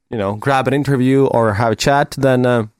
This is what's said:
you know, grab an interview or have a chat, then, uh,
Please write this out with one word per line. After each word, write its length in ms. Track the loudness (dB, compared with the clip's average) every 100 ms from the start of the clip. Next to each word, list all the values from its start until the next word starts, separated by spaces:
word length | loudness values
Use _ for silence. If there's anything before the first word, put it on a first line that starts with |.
| _
you 80 | -6
know, 180 | -6 -4
grab 320 | -2 -2 0
an 60 |
interview 520 | -2 0 0 2 2 2
or 280 | 2 0
have 180 | 0 -2
a 40 | 0
chat, 360 | 0 0 -2 -2
then, 280 | 0 2 2
uh, 200 | 0 -4